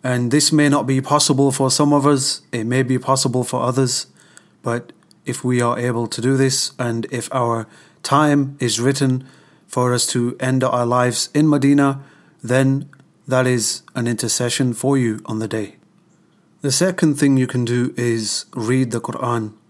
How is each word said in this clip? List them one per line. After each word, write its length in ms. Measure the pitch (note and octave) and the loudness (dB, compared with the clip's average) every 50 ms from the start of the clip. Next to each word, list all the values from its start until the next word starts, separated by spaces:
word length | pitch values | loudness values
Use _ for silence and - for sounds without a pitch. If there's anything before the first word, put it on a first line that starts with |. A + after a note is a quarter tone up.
| - | -2
And 280 | C3 B2+ B2 B2 A#2 | -2 -2 0 0 2
this 200 | C3+ D3+ C#3+ - | 2 2 2 4
may 160 | D#3+ D3 D3 | 4 4 4
not 180 | C#3+ C#3+ C#3+ A2 | 4 2 2 0
be 140 | C3 C3+ C3 | 0 -2 -2
possible 500 | C3 - D3 D3 - - C#3 C3 C#3 C#3 | 0 0 0 0 2 2 2 2 2 2
for 200 | C3+ - C3+ C3 | 2 0 0 0
some 220 | - - D3 C#3+ D3 | 2 2 2 4 4
of 120 | C#3+ C3+ | 4 4
us, 360 | D3 D3 C3 C3 - - - _ _ | 4 2 2 0 -4 -4 -6 _ _
it 140 | - A#2 A2 | -6 -6 -4
may 180 | A#2 B2 C3 C3+ | 0 0 0 0
be 140 | B2+ C3 | 0 0
possible 460 | B2 B2+ - C3+ C3 - C3+ A#2+ B2+ A#2+ | -2 0 0 0 2 0 0 0 0 -2
for 180 | - - B2 | -2 -4 -2
others, 460 | B2 B2 A#2+ C3+ C3+ A#2+ A#2 - - _ _ _ _ _ _ - _ _ _ _ | -2 0 2 2 0 0 0 -6 -8 _ _ _ _ _ _ -20 _ _ _ _
but 300 | - B2 A#2 A#2+ - - - _ _ _ _ _ _ | -6 -4 -4 -4 -6 -12 -20 _ _ _ _ _ _
if 180 | A2+ A#2+ - - | -8 -8 -4 -2
we 160 | B2 B2 B2 | 0 0 2
are 180 | A#2+ A#2+ B2 A#2 | 2 0 0 0
able 280 | A#2+ B2 A#2 A#2 A#2 | -2 -2 -2 -2 -4
to 140 | A2+ - - | -4 -6 -2
do 140 | A2+ C3 C3+ | 0 2 2
this, 360 | C3 C3+ C3 C3 - - - - | 4 2 2 2 -2 -4 -6 -6
and 280 | - B2 A#2 A#2 A#2 A2+ - | -6 -4 -4 -2 -4 -4 -4
if 240 | C3+ A#2+ - - - | -6 -8 -6 -4 -2
our 340 | B2+ A#2+ A#2 A#2 A2+ A2 _ - - - _ _ _ | -2 0 0 0 -2 -4 _ -16 -20 -20 _ _ _
time 560 | - - C#3 C#3+ D3+ D3 C#3+ C#3+ C#3 C3+ C#3 - | -2 0 2 4 4 4 2 2 0 -2 -4 -4
is 220 | C3 A#2 G#2 A#2 | -4 -2 -2 0
written 420 | A#2+ C3+ C3+ - C#3+ C3 B2+ B2+ C3 - - _ _ _ _ _ _ | 0 0 0 2 0 0 0 -2 -4 -12 -20 _ _ _ _ _ _
for 260 | _ - B2+ B2 B2 B2 | _ -2 -2 0 0 0
us 120 | A#2+ - | 0 -2
to 300 | - - B2 A#2+ A#2+ - - | -2 -2 -2 -2 -2 -4 -4
end 240 | C3 C3 C3 C3 B2+ | -2 0 0 0 0
our 220 | A#2+ A#2+ B2 A#2+ | 0 0 0 0
lives 440 | A#2 B2 B2 B2 B2 A#2 - - - - | 0 2 2 2 2 0 -2 -6 -2 0
in 160 | D3 D3+ D#3 | 2 4 4
Medina, 520 | D3 C#3+ C3+ C#3 C#3+ C#3+ C#3+ C#3 C#3 C#3 - - _ _ _ _ _ _ - | 4 4 4 4 4 6 4 2 0 -4 -10 -20 _ _ _ _ _ _ -4
then 460 | A2+ B2 C3 C3+ C3+ C3+ C#3 C#3 - - - _ _ _ _ _ | 0 2 4 4 4 2 0 -4 -10 -16 -20 _ _ _ _ _
that 200 | - C3 B2+ C3 | 0 0 2 2
is 340 | B2+ B2+ A#2 G#2+ - - - _ - _ | 2 2 0 0 -4 -6 -8 _ -10 _
an 120 | - A#2 | -4 -2
intercession 680 | A#2+ A#2+ - - A2 - - B2 A#2+ - - C3+ B2 A2+ | -2 -2 -2 -2 -4 -2 -2 -2 -2 0 0 0 -2 -2
for 240 | - - C3 C#3 | -2 0 0 2
you 220 | C3+ B2 A2+ G#2+ G#2+ - | 2 2 0 -2 -4 -8
on 140 | - A2 G#2+ | -8 -6 -6
the 80 | A2 | -6
day. 280 | G#2+ A2+ A2 G2+ F#2+ - _ _ _ _ _ _ _ _ _ _ _ _ _ _ _ _ _ | -6 -6 -6 -8 -8 -14 _ _ _ _ _ _ _ _ _ _ _ _ _ _ _ _ _
The 100 | - C#3+ | -4 -2
second 440 | C3 - F3 F#3 F3+ - - D#3 C#3+ | 0 0 0 0 0 2 0 0 2
thing 200 | C#3 D3 C#3 C3+ | 2 2 4 4
you 120 | C3 B2+ | 2 2
can 180 | B2 - B2 A#2+ | 0 -2 -2 -2
do 280 | A2+ A#2+ B2 A#2+ C3 - | 0 0 -2 -2 -2 -4
is 480 | - A#2+ A#2+ A#2 A2+ A2 G2+ - - - _ - | -4 -2 -2 -2 -2 -4 -4 -6 -8 -8 _ -10
read 380 | B2+ A2 A2+ B2+ C3 C3 A#2 | -6 -2 0 0 0 0 0
the 100 | A#2 A#2 | -4 -6
Quran 520 | - - A2 - - A#2+ A#2+ A2+ A2 G#2+ G#2+ _ _ | -6 -6 -8 -4 -4 -2 -2 -2 -4 -6 -10 _ _